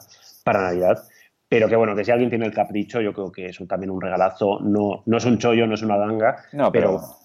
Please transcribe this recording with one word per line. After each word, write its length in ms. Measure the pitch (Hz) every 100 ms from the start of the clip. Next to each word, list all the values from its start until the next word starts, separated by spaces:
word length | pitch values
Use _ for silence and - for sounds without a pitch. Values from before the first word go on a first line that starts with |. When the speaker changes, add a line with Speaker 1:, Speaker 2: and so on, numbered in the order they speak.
| - - - -
Speaker 1:
para 200 | - 104
Navidad. 380 | 92 90 90 113 - _ _ _ -
Pero 220 | 120 107
que 60 | 113
bueno, 180 | 113 104
que 80 |
si 80 | 104
alguien 180 | 120 123
tiene 160 | 113 110
el 80 |
capricho, 460 | 110 104 104 101 120
yo 140 | 107
creo 180 | 98 95
que 140 | 92 90
es 140 | 87
un, 60 | 90
también 200 | 92 98
un 100 | 92
regalazo. 580 | 92 90 92 - 104 101
No, 420 | 104 104 104 - -
no 120 | 113
es 80 | 120
un 120 | 110
chollo, 280 | 120 113 113
no 100 | 107
es 60 |
una 120 | 110 101
ganga, 400 | 104 110 113 - -
Speaker 2:
No, 200 | 147 117
Speaker 1:
pero 240 | 90 85 90
Speaker 2:
pero 40 | - -